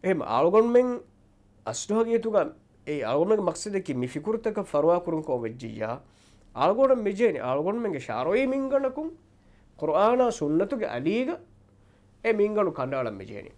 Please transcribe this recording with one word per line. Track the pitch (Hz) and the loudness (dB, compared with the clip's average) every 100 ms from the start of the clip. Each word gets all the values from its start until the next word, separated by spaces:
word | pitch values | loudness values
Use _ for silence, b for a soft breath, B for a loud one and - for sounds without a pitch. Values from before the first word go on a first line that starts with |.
එහෙම | 185 175 | 0 0
ආලගොන් | - 117 170 208 233 | 0 2 6 6 6
මෙන් | 240 254 240 - _ _ _ _ _ - | 4 4 -2 -10 _ _ _ _ _ -10
අස්ටෝගිය | 120 - 214 226 226 | -8 -2 0 2 0
තුග | 226 208 147 - _ _ - | 2 0 0 -6 _ _ -8
ඒ | 147 | -4
ආලගොන් | 110 139 180 | 0 0 2
මෙන් | 220 | 2
මක්සද | 180 - 214 196 | 0 -4 -6 -6
කි | 190 | -4
මි | 127 127 | -4 -4
ෆිකුර්තක | 147 170 220 226 208 | -4 -4 -2 -2 -4
ෆරවා | 185 147 160 175 | -2 2 4 2
කුරුන් | - 160 | 0 -4
කෝ | 156 127 | -2 -4
වෙජ්ජියා. | 113 120 117 110 110 127 b b b b b | -4 -8 -12 -6 -6 -6 b b b b b
ආලගොන් | 117 151 220 269 254 | 0 2 4 4 4
මෙජේනි | 208 196 233 143 | 0 2 2 2
ආලගොන් | 120 139 165 226 | -2 0 0 -2
මෙන්ගේ | 226 151 | -4 -6
ශරයි | 123 113 143 214 262 | -4 -2 0 2 2
මින්ගණකුන් | 269 269 269 269 269 320 339 _ b b b b - | -2 0 0 0 -4 -10 -12 _ b b b b -6
කුර්ආන | 151 156 214 247 247 | 0 4 4 4 2
සුන්නතුගේ | - 147 156 196 262 - | 0 0 0 0 -2 -4
අලීග | 120 143 220 254 349 - - _ _ b b b _ | -2 -2 0 -2 -6 -12 -20 _ _ b b b _
ඒ | 226 | -2
මින්ගණු | 220 208 214 190 | 2 2 2 0
කණ්ඩාලම් | - 131 139 117 101 | -2 -4 -2 -4 -6
මෙජේනි. | 95 104 - | -12 -14 -16